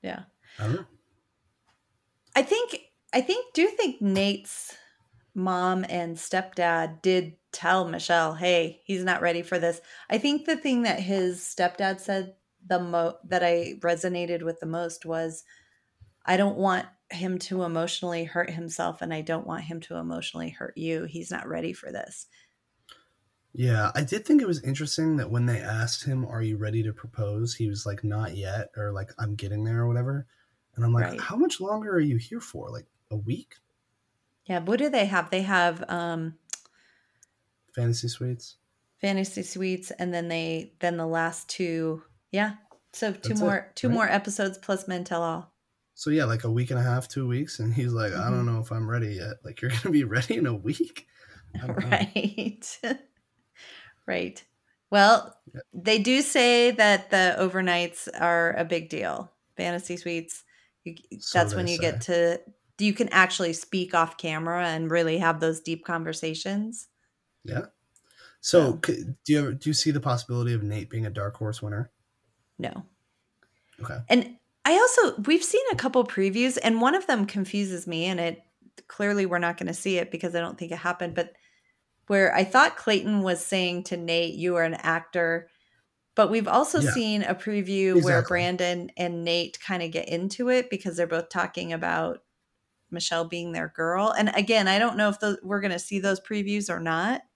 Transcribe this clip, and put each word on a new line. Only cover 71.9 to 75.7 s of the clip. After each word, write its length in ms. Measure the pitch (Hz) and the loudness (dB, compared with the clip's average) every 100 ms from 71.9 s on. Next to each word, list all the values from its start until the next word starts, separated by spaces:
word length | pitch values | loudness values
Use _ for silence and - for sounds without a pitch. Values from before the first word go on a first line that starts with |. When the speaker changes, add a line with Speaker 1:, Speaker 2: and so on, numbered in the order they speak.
| _ _ _ _ _ _ _ | _ _ _ _ _ _ _
Speaker 1:
No. 260 | 175 - - _ _ _ _ _ _ _ _ _ | -10 -8 -16 _ _ _ _ _ _ _ _ _
Speaker 2:
Okay. 160 | 113 - 117 | -12 -10 2
Speaker 1:
And 300 | 247 - - _ _ - | 2 2 -10 _ _ 4
I 80 | 349 | 6
also, 420 | 494 508 381 - | 8 6 4 2
we've 220 | 208 330 | 2 4
seen 220 | 330 427 539 | 4 0 0